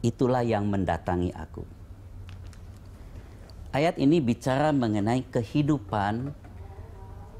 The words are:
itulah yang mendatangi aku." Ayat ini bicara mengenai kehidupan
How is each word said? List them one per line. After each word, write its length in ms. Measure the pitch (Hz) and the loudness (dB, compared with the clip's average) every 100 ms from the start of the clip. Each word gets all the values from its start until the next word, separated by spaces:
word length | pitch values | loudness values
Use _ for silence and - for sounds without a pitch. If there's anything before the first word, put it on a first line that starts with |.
| 117 | -2
itulah 400 | - 127 127 120 | 2 2 4 4
yang 240 | 107 104 | 2 2
mendatangi 640 | 98 87 82 - 90 87 | 2 2 0 0 0 0
aku." 320 | - 80 85 82 - - - - - - - - - - - - - - - - - - - - | -2 -10 -10 -12 -16 -18 -18 -16 -14 -14 -14 -14 -14 -16 -16 -18 -16 -16 -16 -16 -18 -18 -16 -4
Ayat 240 | 131 165 180 | 2 2 4
ini 240 | 143 165 | 6 6
bicara 480 | 120 113 135 131 156 | 4 2 2 4 4
mengenai 540 | 143 117 104 104 127 - | 4 4 4 4 2 0
kehidupan 1040 | 127 107 151 143 151 - 107 101 113 139 147 - - - - - - - - - | -2 2 2 4 2 0 0 2 0 -4 -8 -14 -16 -14 -14 -14 -16 -16 -14 -14